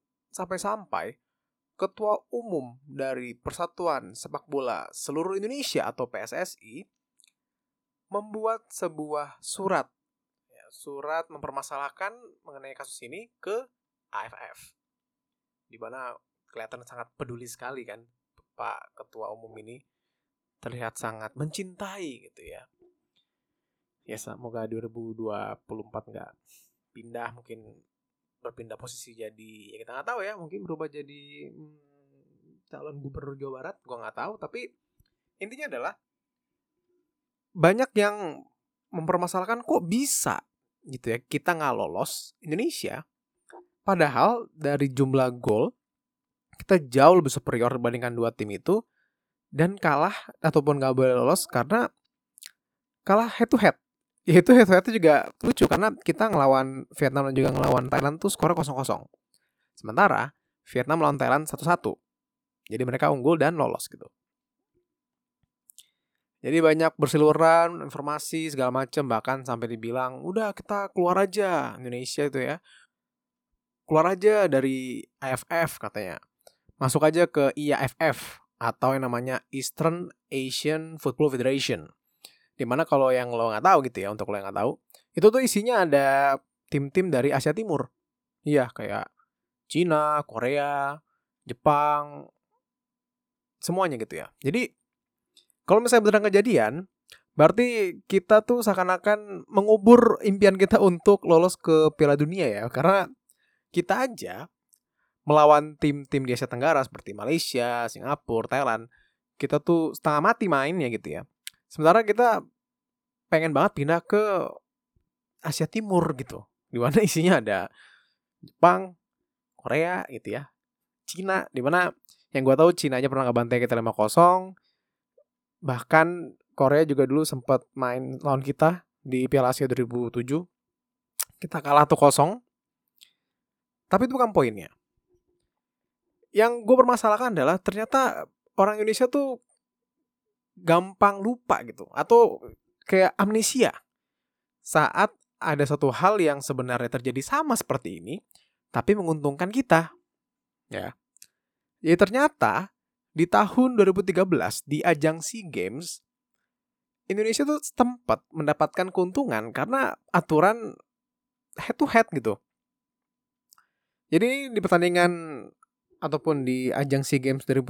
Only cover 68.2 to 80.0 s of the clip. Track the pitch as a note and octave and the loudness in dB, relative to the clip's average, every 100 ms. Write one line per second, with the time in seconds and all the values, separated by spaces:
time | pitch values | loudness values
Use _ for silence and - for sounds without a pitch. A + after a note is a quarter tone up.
68.2 | - E3 D#3+ C#3 B2+ C3 C3+ D#3 C3+ A2 | -6 -8 -6 -4 -2 -2 -4 -4 -2 -2
69.2 | - C3+ C3 A#2 A#2 A2+ A2+ B2+ B2+ C3 | -4 -6 -6 -8 -8 -8 -8 -6 -6 -8
70.2 | D#3 G3+ G#3+ - - G3+ G3 F#3+ F3 F3+ | -8 -6 -6 -8 -8 -8 -6 -2 0 2
71.2 | G3 G3 F#3+ E3 B2+ G#2+ B2+ B2 C3 - | 0 0 -2 -2 -4 -8 -12 -10 -8 -4
72.2 | C#3+ C3 B2+ D#3+ _ _ _ _ _ _ | -4 -4 -6 -8 _ _ _ _ _ _
73.2 | _ _ _ _ _ _ - D#3 E3+ F#3+ | _ _ _ _ _ _ -2 2 2 2
74.2 | G#3 G#3+ F#3 C3+ C3+ C3 B2+ A#2+ - - | 2 4 2 2 0 -4 -6 -10 -14 -12
75.2 | C3+ B2+ - E3+ D#3+ - G#2+ G#2+ F#2 - | -8 -8 -4 -2 -2 -6 -10 -10 -10 -12
76.2 | _ _ _ _ _ - C3 C#3+ D#3 D#3+ | _ _ _ _ _ -4 -2 2 2 2
77.2 | E3+ D3+ C#3 - D3 C#3 C3 - D#3+ - | 0 2 0 0 -2 -2 -2 -2 -2 -2
78.2 | - - _ - A#2 - B2+ C3+ B2+ A#2+ | -10 -20 _ -8 -6 -2 -2 -2 -4 -6
79.2 | B2+ C3 _ C3+ - - D#3+ E3+ | -6 -8 _ -10 -10 -2 -2 -2